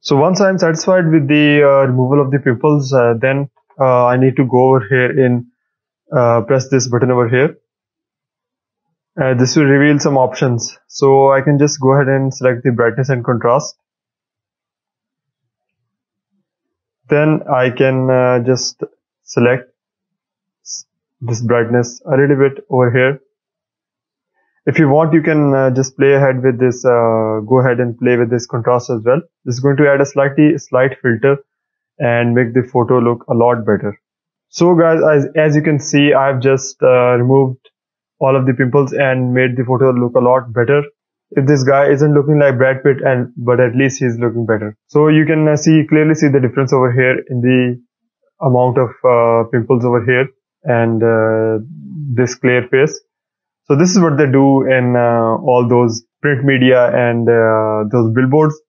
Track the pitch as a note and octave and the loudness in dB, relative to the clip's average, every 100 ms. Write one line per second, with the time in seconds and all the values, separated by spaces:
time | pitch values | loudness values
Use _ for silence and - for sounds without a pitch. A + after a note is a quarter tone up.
0 | - C#3+ D#3+ F#3 G3 F#3+ E3+ D#3+ - F#3 | 0 0 2 2 0 0 -2 -2 0 0
1 | E3 D#3+ C#3 D3 D3 D3 C#3+ C#3 C3+ B2+ | 2 0 2 2 2 4 4 4 2 0
2 | B2+ C#3+ C3+ C#3 C#3 A#2 D#3 D3 C3 C3+ | 0 0 0 -2 -2 -2 0 0 0 0
3 | A#2+ A#2 C3 C#3 C#3+ _ _ - C3+ B2 | 2 0 -2 -2 -6 _ _ -4 0 2
4 | B2 B2+ C3 B2 C3 B2 C3 C3 B2+ C3 | 2 2 0 0 0 2 2 2 0 -2
5 | B2 D3 B2+ B2 A#2+ _ _ _ _ _ | -2 0 0 0 -6 _ _ _ _ _
6 | _ D3 A#2+ A#2 A2 C3+ C3 C3+ B2 A#2+ | _ -2 0 0 0 -2 0 -2 0 -2
7 | B2 B2 A#2+ B2 D3+ - _ _ _ _ | 0 0 0 0 -2 -4 _ _ _ _
8 | _ _ _ _ _ _ _ _ _ _ | _ _ _ _ _ _ _ _ _ _
9 | _ - C3 B2 B2+ D#3+ C#3+ C#3 D3 D3 | _ -4 -2 0 0 2 2 2 2 2
10 | D#3 C#3 B2+ - C#3+ A#2+ - - _ - | 0 0 -2 -2 -4 -4 -6 -16 _ -2
11 | C#3 C3+ C3+ C3+ C3+ C#3+ D3 D3 C3 C#3 | 2 4 4 2 0 0 0 0 0 2
12 | C3+ C3+ C3+ C3 C3 A#2+ C3 A#2 A#2 A2+ | 2 0 -2 -2 -2 -2 -2 0 -2 -2
13 | C3+ C3 A#2 A#2+ A#2+ B2+ - - _ _ | -4 -4 -2 -2 0 0 -2 -18 _ _
14 | _ _ _ _ _ _ _ _ _ _ | _ _ _ _ _ _ _ _ _ _
15 | _ _ _ _ A#2+ _ _ F#2 A#2+ G3 | _ _ _ _ _ _ _ _ _ _
16 | _ F#3+ _ _ _ _ _ _ _ _ | _ _ _ _ _ _ _ _ _ _
17 | _ D3 D#3 D#3 - C3+ B2+ A#2+ C3+ C3 | _ 0 2 0 -2 -2 -2 0 0 0
18 | C3 B2+ B2+ B2+ A#2+ B2+ - - - _ | 0 0 2 0 -2 -4 -4 -12 -16 _
19 | _ _ _ - A#2+ B2+ - _ _ _ | _ _ _ -2 0 0 -6 _ _ _
20 | _ _ _ _ _ _ - - - _ | _ _ _ _ _ _ -20 -20 -20 _
21 | _ _ A#2 A2+ A#2+ A#2+ A2+ A#2+ A#2+ - | _ _ -10 -8 -2 -2 0 -2 -4 -10
22 | - C3+ C#3 C3+ C#3 C3 - B2+ B2 B2 | -4 0 0 2 0 -2 -6 -2 0 0
23 | B2+ D3 _ _ _ _ _ _ _ _ | -2 -4 _ _ _ _ _ _ _ _
24 | _ _ _ _ _ _ - C3+ D3+ C#3+ | _ _ _ _ _ _ -6 0 2 2
25 | D#3+ D#3+ D#3 D#3 C#3+ C3+ C3+ B2+ C3 - | 2 0 0 0 0 0 0 -2 -4 0
26 | C#3 C#3 C#3 C3 C3 A#2+ B2+ B2 B2+ A#2+ | 0 2 2 0 -2 0 -2 0 0 0
27 | A2+ A2+ A2 A2 G#2+ B2+ B2+ A#2+ B2 A#2 | 0 0 -2 -6 0 0 2 -2 -4 -2
28 | B2 A#2+ A#2+ A#2+ A#2 B2+ A#2 B2 - A#2+ | -2 0 0 -2 -4 -6 -2 -2 -2 -6
29 | A2+ C#3 - _ C3+ B2 C#3 C#3 D3 C#3 | 0 -2 -4 _ -10 -4 -2 2 2 2
30 | C#3 C3+ C#3 C#3 D3+ C#3+ - B2+ C3 C3 | 0 0 -2 2 2 2 -4 -2 -2 -2
31 | B2+ A#2 C#3 C#3 _ _ _ _ _ _ | -4 0 0 -2 _ _ _ _ _ _
32 | C3 A#2+ A#2+ A#2+ B2 A#2+ B2 B2+ A2+ B2+ | -2 -2 0 0 0 -2 -2 -2 0 0
33 | A#2+ A#2+ - A#2+ A#2+ A#2+ G#2+ G2+ G#2 G2+ | 0 -4 -4 0 0 0 -2 -4 -4 -12
34 | _ _ _ _ _ - E3+ F3 E3 D#3+ | _ _ _ _ _ -2 2 2 2 2
35 | D#3 D3+ C3+ - D#3 D3 D#3 D3+ - D3 | 2 2 0 0 0 0 0 -2 -2 0
36 | C#3+ C3+ C3+ C3+ C3 C3+ C3 - C3 B2+ | 2 2 0 0 0 -2 -4 -2 2 2
37 | B2 B2 A#2+ C3+ C3 B2 _ _ _ _ | 2 0 2 2 0 -4 _ _ _ _
38 | _ _ C3+ C3+ B2+ B2 C3 C#3 C3+ - | _ _ -2 0 0 -2 0 0 -2 -2
39 | C#3 B2+ B2+ B2 B2+ B2 B2 B2+ C3+ B2 | -2 -2 -2 0 -2 -2 -4 0 0 0
40 | A#2+ B2 B2 C3 A#2+ A2+ A#2+ C#3+ D3 _ | 0 0 2 0 -2 -4 0 0 -2 _
41 | _ _ _ - C#3 D3 C3 C#3 C#3+ C#3+ | _ _ _ -4 0 2 2 2 2 2
42 | D3+ D3 C#3 D3+ C#3+ B2+ C3 C3 D3 B2+ | 2 2 2 2 2 2 0 0 0 0
43 | C#3 B2+ B2 - A#2+ A#2+ B2+ A#2 C3+ B2+ | 0 -2 -4 -8 -2 2 2 2 -2 -2
44 | C3 A#2 A#2+ A#2 A2+ A2 G#2+ G#2+ _ D3 | -4 -2 -4 -4 -2 -2 -4 -12 _ 0
45 | D3+ D#3 D3+ D#3+ D#3 D3+ E3 D#3+ C#3+ D#3 | 2 2 2 0 0 0 2 2 2 0
46 | D#3 D#3 D3+ C3+ B2 C3 C3+ C#3+ B2+ B2 | 2 0 2 2 0 -2 -2 0 0 0
47 | B2+ B2+ - B2+ B2 B2+ B2 B2 _ _ | 0 -2 -4 -4 0 0 0 -4 _ _
48 | _ _ _ _ D#3+ B2 B2+ B2 B2 - | _ _ _ _ -2 0 0 0 -2 -2
49 | B2+ A#2+ A#2 A#2 A2+ B2+ A2 C3 B2 A#2+ | 0 2 2 0 0 -4 0 0 0 -2
50 | G#2+ B2 C3 _ _ _ - A#2+ A#2 A2+ | 0 -2 -2 _ _ _ -4 -2 0 0
51 | A2+ A2+ A2 A2 A2 A2 A#2+ D#3 C#3 D#3+ | 0 0 0 -2 -2 -4 -8 -18 -18 -14
52 | D3 A#2+ B2 - C3 B2 B2 C3 D3+ - | -8 -2 -4 -2 0 0 0 0 0 -4
53 | _ _ _ _ _ _ _ C#3+ F3+ F#3 | _ _ _ _ _ _ _ 0 2 2
54 | E3 C#3 D3 C3+ C#3 C3+ C3 C3 B2 B2 | 0 0 0 2 2 2 0 0 0 0
55 | A#2+ A#2 A2+ A2+ C#3+ B2 A#2+ B2 A#2+ A2 | 0 0 0 -2 0 0 2 2 0 -2
56 | _ _ D3 C3+ C#3 C3 B2+ B2+ A#2+ B2+ | _ _ -4 -2 0 2 2 2 2 0
57 | A#2+ A#2 A#2 A#2 A2+ A2 A2 G#2+ G#2+ A#2+ | 0 0 0 2 2 0 -2 -4 -2 -2
58 | A2+ A2+ C3 D3 D#3 D3+ | 0 0 0 2 0 -2